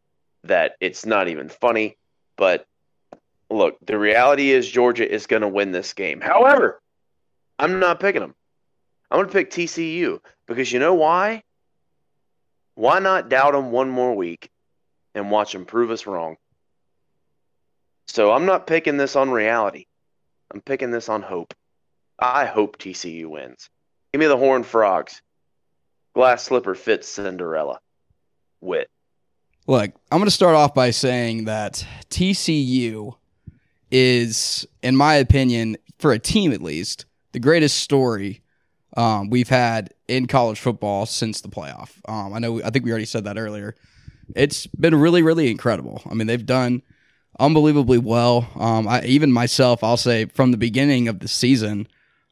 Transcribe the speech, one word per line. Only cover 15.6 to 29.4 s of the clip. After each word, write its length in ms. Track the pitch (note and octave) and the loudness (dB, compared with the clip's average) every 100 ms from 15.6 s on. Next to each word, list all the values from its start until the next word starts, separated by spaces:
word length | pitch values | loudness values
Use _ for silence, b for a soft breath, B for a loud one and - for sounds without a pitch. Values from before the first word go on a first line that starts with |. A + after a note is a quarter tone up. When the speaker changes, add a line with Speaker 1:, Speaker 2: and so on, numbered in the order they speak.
| F2+ | -6
Speaker 1:
prove 260 | A#2 A#2 | -2 -2
us 140 | A2 G#2 | -4 -8
wrong? 300 | F#2 E2 D#2+ _ _ _ _ _ _ _ _ _ _ _ _ _ _ _ _ - | -8 -8 -12 _ _ _ _ _ _ _ _ _ _ _ _ _ _ _ _ -6
So 260 | - G#2 | 2 4
I'm 120 | A#2+ F#3 | 4 2
not 220 | F3+ - | 0 0
picking 300 | E3 D#3+ C#3+ | -2 0 -2
this 180 | C#3 C#3+ | 0 0
on 160 | C3+ | 0
reality. 540 | A#2+ G#2+ A#2 G#2 - - _ _ _ _ _ - | 0 0 0 -2 -6 -16 _ _ _ _ _ -20
I'm 80 | G2+ | -16
picking 300 | - C3+ B2+ | -10 -8 -6
this 160 | A#2+ A2+ | -6 -6
on 140 | G#2+ | -8
hope. 320 | G2 F#2 E2 - _ _ _ _ _ - | -8 -12 -12 -18 _ _ _ _ _ -4
I 260 | B2 C3+ B2+ | -2 -2 -2
hope 320 | A2 G#2 - | -2 -4 -6
T 160 | F#2+ | -16
C 180 | F2+ F2+ E2 | -14 -14 -14
U 100 | D#2+ | -14
wins. 400 | D#2 B1+ B1+ - _ _ _ _ | -14 -18 -20 -20 _ _ _ _
Give 80 | C#3 | 0
me 80 | D#3 | 2
the 100 | C3 | 4
Horned 280 | C3+ C3 A2+ | 2 2 0
Frogs. 560 | A2+ G#2+ F2+ C#2+ - _ _ _ _ _ _ _ _ _ | 2 2 0 -4 -14 _ _ _ _ _ _ _ _ _
Glass 300 | - B2+ A#2+ | 2 2 2
slipper 320 | - B2+ G2 F#2 | 0 -2 -2 -4
fits 320 | - G#2 - | -2 -2 -4
Cinderella. 720 | - G2+ F2+ F2 D#2 D2 B1+ _ _ _ _ _ _ _ _ | -10 -10 -8 -6 -6 -6 -8 _ _ _ _ _ _ _ _
Wit. 280 | F#2 E2 - _ _ _ _ _ | -6 -6 -6 _ _ _ _ _